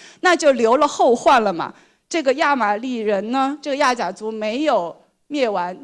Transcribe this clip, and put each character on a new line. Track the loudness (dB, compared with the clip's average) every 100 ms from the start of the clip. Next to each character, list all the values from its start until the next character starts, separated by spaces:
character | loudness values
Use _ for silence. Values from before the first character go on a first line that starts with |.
| -20 -2
那 | 0
就 | 2 4
留 | 4 4 4
了 | 2
后 | 2 2
患 | 4 4 4
了 | 2
嘛。 | -2 -6 -10 _ _ -6
这 | -2
个 | 0
亚 | 0 0 0
玛 | 0 -2
利 | -4 -4
人 | -2 -2 -2
呢， | -2 -2 -4
这 | -6
个 | 0
亚 | 0
甲 | 0 -4
族 | -6 -10
没 | -6 -6 -2
有 | 0 0 -2 -10 _ _ -8
灭 | -4 -2
完， | -2 -6 -8